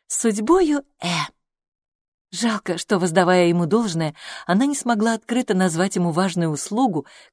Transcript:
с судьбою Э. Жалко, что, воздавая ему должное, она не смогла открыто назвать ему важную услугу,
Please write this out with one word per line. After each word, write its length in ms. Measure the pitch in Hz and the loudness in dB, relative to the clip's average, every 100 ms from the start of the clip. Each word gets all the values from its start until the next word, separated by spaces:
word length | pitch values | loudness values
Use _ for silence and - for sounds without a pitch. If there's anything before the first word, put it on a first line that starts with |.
| - | -10
с 120 | - | -4
судьбою 640 | 233 208 220 359 330 285 - - | -2 0 2 4 4 0 -6 -10
Э. 260 | 175 170 151 _ _ _ _ _ _ _ _ _ _ | -6 -4 -6 _ _ _ _ _ _ _ _ _ _
Жалко, 480 | 175 226 220 - 170 | -6 -4 -4 -4 -6
что, 200 | - 196 | -2 0
воздавая 500 | 175 165 180 180 170 | 2 2 4 4 4
ему 180 | 170 165 | 2 2
должное, 480 | 214 226 160 160 - - - - | 0 0 -2 -4 -6 -16 -10 -2
она 180 | 185 | 0
не 100 | 277 | 0
смогла 380 | 277 240 226 226 | -2 -2 0 0
открыто 400 | 226 - 233 240 | -2 -2 -2 0
назвать 440 | 190 185 160 190 190 | 2 2 0 -2 0
ему 160 | 175 | 0
важную 360 | 160 190 175 165 | 0 0 0 -2
услугу, 580 | 147 - 208 262 180 - - - | -4 -4 -2 0 -2 -8 -14 -12